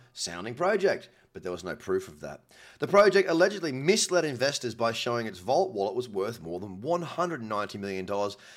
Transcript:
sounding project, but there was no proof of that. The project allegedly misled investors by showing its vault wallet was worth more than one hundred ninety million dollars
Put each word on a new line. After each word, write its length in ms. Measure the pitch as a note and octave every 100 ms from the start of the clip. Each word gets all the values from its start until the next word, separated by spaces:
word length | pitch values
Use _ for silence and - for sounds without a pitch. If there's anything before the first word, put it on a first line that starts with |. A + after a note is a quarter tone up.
| _
sounding 420 | - - F2 G#2+ B2
project, 540 | F3+ G#3+ F#3 E2+ - _ _
but 100 | F2+
there 80 | F#2
was 140 | F2 F2
no 100 | D2+
proof 320 | - F#2+ F2+
of 140 | D2+
that. 180 | D2 C#2+ _ - - -
The 80 | C#3
project 420 | G3+ G#3 G3 F3+
allegedly 440 | E3 G3 G#3 E3
misled 500 | C3 D3 A3 - F3+
investors 500 | D#3 A#2+ C3+ C#3+ B2
by 200 | A2+ A#2
showing 340 | A2 B2+ A#2+ A2+
its 120 | F#2
vault 340 | F#2 D3 F#3+
wallet 220 | G#2+ G2+ G#2+
was 120 | B2
worth 340 | G2 G#2 A#2+
more 200 | E2 F2+
than 180 | G2+ F#2
one 220 | C3 F3
hundred 420 | D#3 - F3 D3+
ninety 340 | A2 G#2 G2+ G#2
million 280 | G2 F#2+ F#2
dollars 320 | G2+ G2+ - -